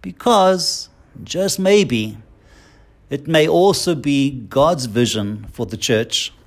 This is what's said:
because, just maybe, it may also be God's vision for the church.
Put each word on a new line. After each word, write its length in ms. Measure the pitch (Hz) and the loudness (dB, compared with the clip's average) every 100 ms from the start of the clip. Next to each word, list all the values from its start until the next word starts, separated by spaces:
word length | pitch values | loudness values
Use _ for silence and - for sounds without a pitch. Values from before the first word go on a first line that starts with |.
because, 880 | 190 175 240 220 190 185 170 - - _ _ - | -14 -4 2 4 4 2 -2 -6 -12 _ _ -20
just 340 | - 160 190 - | -10 -4 -4 0
maybe, 600 | 190 208 170 120 110 107 - _ _ - _ _ _ _ _ | 4 4 4 -2 -4 -10 -20 _ _ -20 _ _ _ _ _
it 160 | 139 151 | -10 -2
may 220 | 156 151 | 2 2
also 460 | 165 190 - - | 4 4 2 -2
be 360 | 160 143 139 139 | -2 0 0 0
God's 540 | 135 104 131 151 170 | -2 -4 2 2 2
vision 640 | 123 107 117 110 101 104 107 | -2 0 0 0 -6 -8 -12
for 140 | - 117 | -10 -10
the 120 | - | -6
church. 540 | - 110 117 - - _ | -2 0 0 -4 -6 _